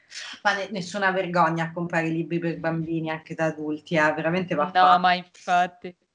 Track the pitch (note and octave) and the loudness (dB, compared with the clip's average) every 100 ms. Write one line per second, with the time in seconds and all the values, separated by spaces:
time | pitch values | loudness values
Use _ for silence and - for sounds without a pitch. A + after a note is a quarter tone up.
0 | _ - - - G#3 G3 F#3+ G3+ F3 G3+ | _ -16 -14 -4 -2 -2 -4 -6 -6 0
1 | F#3+ F#3 F3 F3 D#3+ E3 E3 F3 E3+ E3+ | 0 0 0 2 2 2 -4 -4 -2 -2
2 | D#3+ E3 D#3 E3+ E3+ D#3+ E3 E3 D#3+ E3 | 0 -2 -2 -2 -2 -4 -4 -2 -4 -4
3 | D#3+ D#3 - D#3+ D#3+ D3+ D3+ D3+ - E3 | -4 -6 -8 -4 -4 -2 -6 -6 -2 2
4 | D#3 D#3 D#3 F#3 F3 D3 D3 F#3 F#3 F3+ | 2 2 -2 -2 -2 -2 0 4 6 6
5 | F3+ F3+ F3 - - F3+ F3+ F3+ F3+ - | 4 0 -4 -14 -2 0 0 -4 -16 -18
6 | _ | _